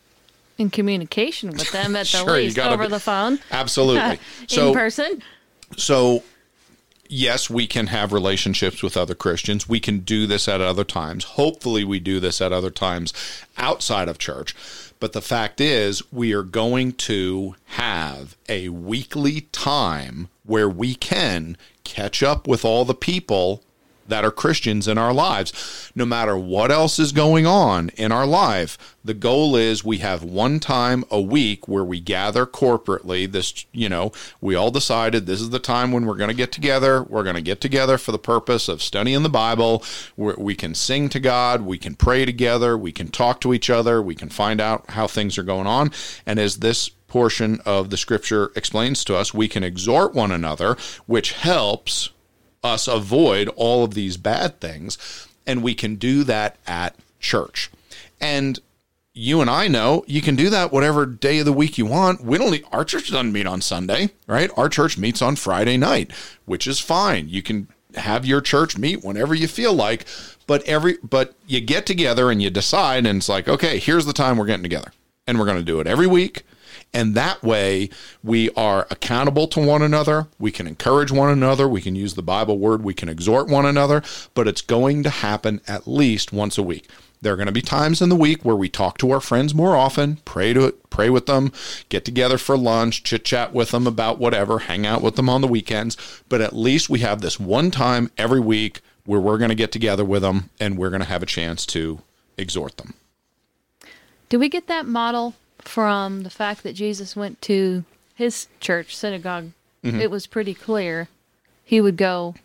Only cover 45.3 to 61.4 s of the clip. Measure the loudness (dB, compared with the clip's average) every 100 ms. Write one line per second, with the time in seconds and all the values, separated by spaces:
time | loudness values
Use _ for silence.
45.3 | -4 -4 -2 0 2 0 -2 -14 -12 -4
46.3 | 0 0 0 0 0 -4 _ _ 2 2
47.3 | 2 -2 -2 0 0 0 -4 -2 -2 0
48.3 | 0 0 -4 -4 -2 0 -2 -2 0 0
49.3 | -2 -2 -2 -4 -4 2 2 2 0 0
50.3 | -2 -4 -2 -2 -2 -6 -12 -2 -2 -2
51.3 | -2 0 2 0 -2 -4 -6 -6 _ _
52.3 | _ _ _ -2 -2 0 -2 2 4 4
53.3 | 4 0 0 2 4 2 0 -4 -4 -2
54.3 | -2 -2 -6 -12 -10 -12 -12 -14 -18 -20
55.3 | _ -6 -2 -2 -2 -4 -2 0 2 2
56.3 | 0 -2 -6 -8 -6 -6 -8 _ -10 -2
57.3 | -2 -2 -8 -10 _ -20 -20 -18 -8 -4
58.3 | -2 -2 -4 _ _ _ _ _ -8 0
59.3 | 2 2 2 2 2 4 2 0 -2 2
60.3 | 2 4 2 2 2 4 2 0 0 0
61.3 | 2